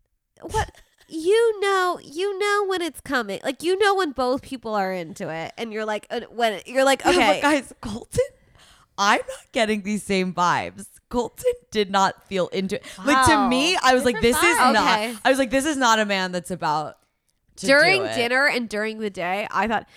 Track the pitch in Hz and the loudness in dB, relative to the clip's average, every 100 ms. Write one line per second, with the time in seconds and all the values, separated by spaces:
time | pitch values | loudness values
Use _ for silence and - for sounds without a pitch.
0 | _ _ _ _ - 440 - - _ _ | _ _ _ _ -6 -4 -4 -8 _ _
1 | _ 320 330 440 466 415 392 381 359 330 | _ -6 2 4 2 0 0 2 0 -2
2 | - 294 403 381 415 403 381 370 330 - | -8 -6 -4 -2 0 0 0 -2 -4 -8
3 | - 254 208 190 - 262 320 381 415 381 | -6 -4 -4 -6 -6 -4 -2 2 2 2
4 | 330 262 247 269 - 262 226 214 190 185 | -2 -2 -2 -2 -6 -12 -6 -2 -2 -4
5 | 160 143 165 160 156 - 226 214 220 208 | -8 -10 -10 -8 -10 -10 -10 -8 -6 -6
6 | - 240 - 220 233 190 - 254 269 269 | -8 -10 -10 -2 -2 -2 -4 2 2 4
7 | - 359 - - 285 294 - - 233 214 | 4 4 4 4 2 2 -2 -10 -10 -10
8 | - - 554 - _ _ - _ _ - | -4 -2 -2 -6 _ _ -20 _ _ 0
9 | 202 277 523 523 - 262 214 214 190 208 | 2 2 0 -12 -6 0 0 0 -2 -4
10 | - 190 185 175 175 139 87 135 - - | -2 -2 0 0 2 0 -2 -10 -18 -20
11 | _ 240 - - 508 480 _ 214 196 196 | _ -4 -4 -4 -4 -4 _ -4 0 2
12 | 190 - - 185 170 180 190 202 - - | 0 0 -6 -4 -2 -2 -4 -6 -10 -6
13 | 254 262 254 277 247 254 320 370 254 254 | 0 4 4 4 2 2 0 2 2 4
14 | 247 226 233 302 349 403 254 214 180 214 | 2 2 2 4 2 4 4 4 2 2
15 | 226 220 - 254 262 262 294 269 240 220 | -2 -2 0 2 2 0 0 2 2 4
16 | 208 196 185 180 - 175 165 151 147 - | 2 -2 -2 -6 -6 -4 -2 -2 -4 -10
17 | _ _ _ _ _ - 202 285 339 381 | _ _ _ _ _ -4 4 4 6 2
18 | - - 240 254 285 247 233 214 214 220 | 0 -2 0 0 0 0 -4 -6 -6 -6
19 | 214 190 175 196 220 180 214 214 - | -8 -6 -4 -4 -4 -2 -2 -2 -6